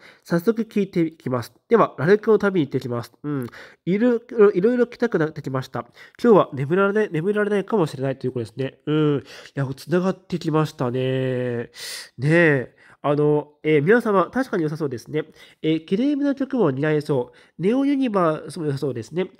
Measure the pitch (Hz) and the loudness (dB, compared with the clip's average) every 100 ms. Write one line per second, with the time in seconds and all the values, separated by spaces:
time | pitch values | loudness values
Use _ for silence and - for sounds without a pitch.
0 | - - - 170 196 226 220 214 190 175 | -18 -20 -4 -2 0 -2 -4 -2 -2 -2
1 | 160 - - 127 117 _ _ 226 156 - | -2 -4 -6 -6 -6 _ _ 2 2 0
2 | 139 208 226 208 202 190 139 131 123 120 | 2 2 4 2 2 0 -2 -4 -6 -8
3 | 117 _ 147 143 120 - - - - 202 | -8 _ -8 -6 -6 -12 -20 -10 -4 2
4 | 247 233 240 233 202 180 214 247 240 - | 2 0 -2 4 4 6 2 2 0 -2
5 | 233 180 151 151 139 131 131 123 - - | -2 0 -2 -4 -6 -6 -6 -8 -10 -16
6 | - - 240 185 139 127 135 185 196 208 | -20 0 6 6 6 -2 -2 0 2 0
7 | 208 160 180 208 202 202 190 220 156 131 | -2 -2 -2 -2 0 -2 0 0 0 -2
8 | 135 135 127 123 110 - 131 - - 151 | -6 -4 -6 -6 -6 -6 -8 -8 -2 0
9 | 151 139 - - - - 131 135 - 175 | 2 0 -4 -16 -12 -6 -6 -8 -4 -2
10 | 185 185 - 170 165 156 151 - 127 127 | 0 -4 -8 -8 -2 0 0 -2 -4 -2
11 | 131 131 131 127 123 120 117 - - - | -2 -2 -2 -4 -4 -6 -8 -14 -16 -14
12 | - - 139 170 170 135 117 _ - - | -16 -6 2 4 4 4 -2 _ -20 -6
13 | 139 147 147 147 - _ 156 156 151 240 | -2 2 2 2 -2 _ 0 2 4 2
14 | 226 196 170 247 - 196 156 156 147 117 | 4 0 0 -2 -4 -2 -4 -4 -6 -8
15 | - 151 151 - - _ 156 160 160 196 | -8 -6 -6 -12 -20 _ -2 -2 -2 -2
16 | 277 285 285 277 262 254 170 131 156 151 | 0 0 -2 -2 -2 0 0 0 0 0
17 | 143 139 123 - _ - 175 254 277 277 | 0 -2 -2 -8 _ -4 0 0 2 0
18 | 262 202 170 156 165 175 151 135 147 117 | 0 0 0 -2 -8 -6 -4 -4 -4 -6
19 | 110 160 190 - | -6 -6 -6 -8